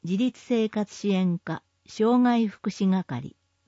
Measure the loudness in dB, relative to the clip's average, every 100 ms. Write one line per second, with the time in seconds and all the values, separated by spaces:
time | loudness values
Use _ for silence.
0 | -4 -2 -2 -4 -4 0 0 -2 -6 -4
1 | -2 0 0 -2 -6 -10 _ _ _ 0
2 | 2 4 4 2 0 -2 -8 -2 0 0
3 | -2 -8 -10 _ _ _